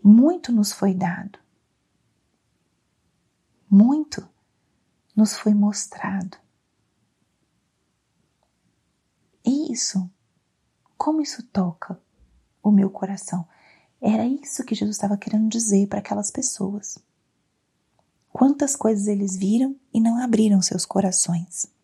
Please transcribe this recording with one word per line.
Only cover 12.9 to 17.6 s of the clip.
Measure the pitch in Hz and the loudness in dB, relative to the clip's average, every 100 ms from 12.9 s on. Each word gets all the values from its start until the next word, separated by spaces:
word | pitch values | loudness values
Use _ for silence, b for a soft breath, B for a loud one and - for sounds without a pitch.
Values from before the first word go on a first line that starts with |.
| 196 185 196 - 180 165 b b b b _ | -4 -10 -10 -8 -10 -10 b b b b _
Era | - 220 | -2 0
isso | 233 285 - - | 0 -4 -8 -12
que | - 214 | -8 -4
Jesus | 208 208 | -4 -4
estava | 202 202 | -4 -4
querendo | - 214 220 | -2 -2 0
dizer | 226 226 202 202 | -2 0 2 2
para | 208 | -4
aquelas | 202 202 208 | -6 -6 -6
pessoas. | - 262 - 196 202 - - _ _ _ _ _ _ | -6 -8 -6 -8 -8 -12 -18 _ _ _ _ _ _